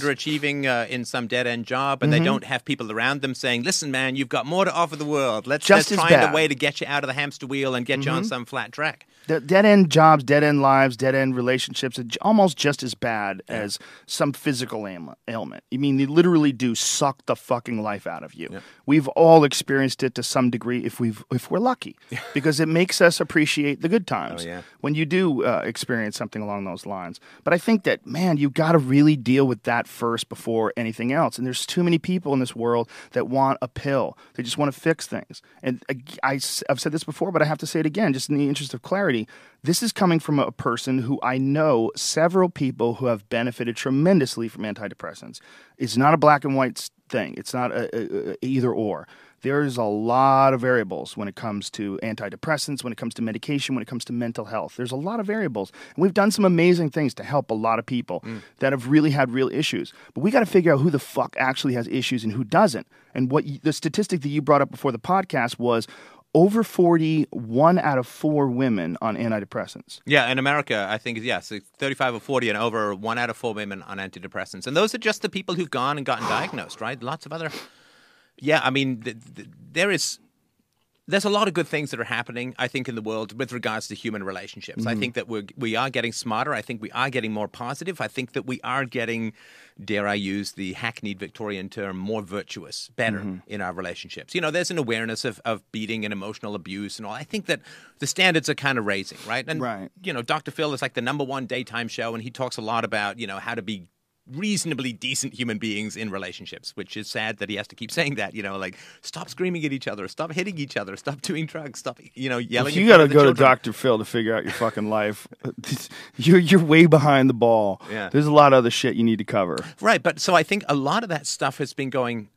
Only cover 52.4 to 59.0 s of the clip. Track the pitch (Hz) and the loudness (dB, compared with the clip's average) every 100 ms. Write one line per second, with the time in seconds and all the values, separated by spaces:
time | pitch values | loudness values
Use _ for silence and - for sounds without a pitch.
52.4 | - 147 - 139 120 110 117 - 113 107 | -4 -4 -4 -8 -8 -8 -8 -6 -6 -6
53.4 | - 143 - 127 110 120 - 120 117 117 | -4 -4 -2 -4 -4 -10 -6 -4 -4 -6
54.4 | 104 110 76 - 120 131 170 226 202 220 | -6 -6 -8 -8 -8 -6 -6 -6 -4 -2
55.4 | 175 107 95 - - - 190 202 202 202 | -2 -4 -6 -10 -12 0 2 4 2 4
56.4 | 190 170 175 175 156 160 143 - 113 143 | 4 6 6 4 2 0 -2 -2 -2 -2
57.4 | 123 110 113 113 110 123 - 87 110 110 | 0 -2 0 0 -2 -4 -4 -8 -8 -12
58.4 | - _ 135 135 123 151 | -14 _ 0 0 4 4